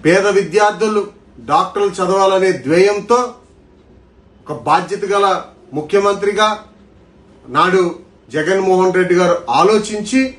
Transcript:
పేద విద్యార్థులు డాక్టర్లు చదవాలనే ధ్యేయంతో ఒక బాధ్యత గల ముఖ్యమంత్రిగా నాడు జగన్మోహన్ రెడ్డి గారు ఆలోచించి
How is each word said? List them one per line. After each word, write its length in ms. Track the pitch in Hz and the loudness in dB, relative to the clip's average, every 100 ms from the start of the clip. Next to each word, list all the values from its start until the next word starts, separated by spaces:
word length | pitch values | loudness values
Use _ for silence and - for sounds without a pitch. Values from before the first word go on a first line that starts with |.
పేద 220 | 147 185 202 | 4 4 4
విద్యార్థులు 800 | 196 175 185 208 185 214 214 196 - _ - | 0 0 0 0 0 -2 -2 -6 -12 _ -20
డాక్టర్లు 480 | 117 156 180 208 202 | -2 -2 0 -2 -4
చదవాలనే 640 | 185 185 190 190 190 185 | -2 -2 2 2 2 0
ధ్యేయంతో 800 | 151 127 165 202 208 208 240 247 - _ _ _ _ _ - _ _ _ _ | -2 0 2 2 0 0 -2 -2 -8 _ _ _ _ _ -20 _ _ _ _
ఒక 200 | - 151 | -14 -10
బాధ్యత 420 | 151 165 175 196 | 0 0 0 -6
గల 380 | 190 202 202 165 - - - | -2 0 0 -2 -6 -20 -10
ముఖ్యమంత్రిగా 760 | 139 151 202 202 196 202 202 214 208 - - - _ _ _ _ - - | -10 -2 0 0 0 -2 0 0 -2 -12 -20 -20 _ _ _ _ -20 -6
నాడు 340 | 131 175 185 175 - - _ _ | -2 2 2 0 -4 -20 _ _
జగన్మోహన్ 600 | 135 156 196 190 185 185 | -6 -2 -2 0 2 2
రెడ్డి 200 | 180 180 | 0 0
గారు 220 | 175 180 175 - | 2 2 0 -2
ఆలోచించి 840 | 135 185 214 - 208 208 254 262 | 2 2 2 -2 -8 -2 -2 -2